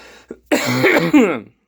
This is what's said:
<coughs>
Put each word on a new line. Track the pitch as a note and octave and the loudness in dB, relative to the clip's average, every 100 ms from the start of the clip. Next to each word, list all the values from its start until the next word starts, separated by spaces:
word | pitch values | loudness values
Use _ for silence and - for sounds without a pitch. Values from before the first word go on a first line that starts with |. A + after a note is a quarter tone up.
| - - - - - | -20 -20 -20 -20 -6
<coughs> | - - - F#4+ - A#3+ D4 G#3+ B2+ G2+ _ | -4 -2 0 0 0 2 2 2 -2 -10 _